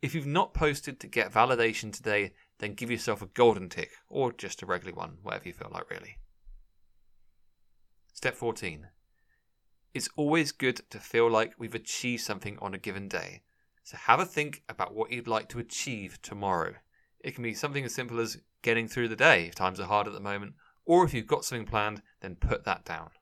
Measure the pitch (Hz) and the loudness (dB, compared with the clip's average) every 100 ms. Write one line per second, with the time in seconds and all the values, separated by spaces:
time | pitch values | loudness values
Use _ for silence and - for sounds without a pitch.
0 | 143 165 143 151 - - 156 143 - 143 | -2 -2 0 0 2 2 2 2 -6 -12
1 | - - 107 110 123 123 113 110 110 95 | -4 0 2 6 6 6 4 2 -6 -6
2 | - 104 98 _ _ _ 104 104 117 117 | 0 2 2 _ _ _ -8 -6 -4 -2
3 | - 104 95 - 120 104 90 85 - - | 0 -2 -4 6 8 8 -2 -8 -10 -10
4 | _ 139 127 - 98 - 92 90 90 85 | _ -2 -2 -2 -12 -10 -4 -4 -4 -10
5 | 82 85 104 101 - - - - - - | -12 -12 -8 -8 -8 -14 -12 -12 -10 -12
6 | - - - _ - - - _ _ _ | -12 -18 -20 _ -20 -20 -20 _ _ _
7 | _ _ _ _ _ _ _ _ _ _ | _ _ _ _ _ _ _ _ _ _
8 | _ - 131 120 120 110 95 78 80 _ | _ -4 -4 -2 -4 -4 -6 -10 -16 _
9 | _ _ _ _ _ _ _ _ _ 135 | _ _ _ _ _ _ _ _ _ -8
10 | - - 147 160 147 - 131 123 - 110 | -8 0 2 4 2 0 0 0 -8 -16
11 | - 117 117 113 113 - 113 110 - - | 0 4 6 6 2 -2 -8 -8 -6 -4
12 | 123 120 - 101 101 104 101 98 104 98 | -2 -4 -4 -6 -6 -8 -10 -8 -8 -8
13 | 98 90 87 92 _ _ _ _ - - | -6 -6 -6 -14 _ _ _ _ -20 -12
14 | - 127 185 - 151 143 _ 110 92 104 | 6 6 6 -2 -4 -6 _ -6 -6 -2
15 | 113 123 117 110 107 120 117 - - 113 | -4 -4 -2 -2 -2 -10 -8 -6 -6 -6
16 | 95 - - 101 98 90 82 95 _ _ | -10 -14 -14 -6 0 0 0 -6 _ _
17 | _ _ - - 117 107 147 143 127 - | _ _ -14 -8 -8 -4 -4 -4 -6 -6
18 | 123 117 117 - _ _ - 117 113 - | -6 -4 -4 -6 _ _ 0 0 0 -2
19 | 117 107 143 113 85 - 92 95 95 104 | -4 4 6 6 4 0 0 0 2 2
20 | 101 101 101 101 101 - _ _ - 170 | 2 -4 -6 -6 -8 -16 _ _ 4 6
21 | 170 120 113 147 - 123 104 110 104 104 | 6 2 0 -2 0 -6 -2 0 0 -4
22 | - _ 98 87 - - - 92 - 80 | -14 _ -14 -2 0 0 0 -4 -4 -10
23 | 80 _ | -10 _